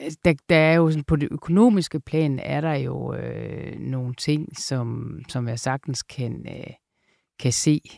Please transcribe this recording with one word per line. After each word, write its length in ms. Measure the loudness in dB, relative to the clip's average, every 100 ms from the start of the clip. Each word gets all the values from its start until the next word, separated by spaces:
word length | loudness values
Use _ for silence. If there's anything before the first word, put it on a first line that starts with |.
| -12 -2
der, 100 | 0 2 4
der 80 | 4
er 180 | 6
jo 160 | 6 4
sådan, 140 | 2
på 120 | 0 0
det 120 | 0
økonomiske 680 | -4 2 6 6 6 0 -4
plan 380 | -2 0 2 0
er 220 | -2 -2
der 140 | 0
jo, 400 | -2 -2 -4 -6
øh, 640 | -6 -8 -8 -8 -10 -10 -8
nogle 340 | -6 -4 -4
ting, 440 | -4 0 0 -2 -8
som, 600 | -4 -4 -2 -4 -8 -10 -8
som 200 | -4 -4
jeg 100 | -4
sagtens 440 | -4 -4 -4 -8
kan, 440 | -8 -6 -6 -6 -10
øh, 240 | -12 -14 -16 _ _ _ _ _ -4
kan 140 | 0
se, 280 | 2 2 2 0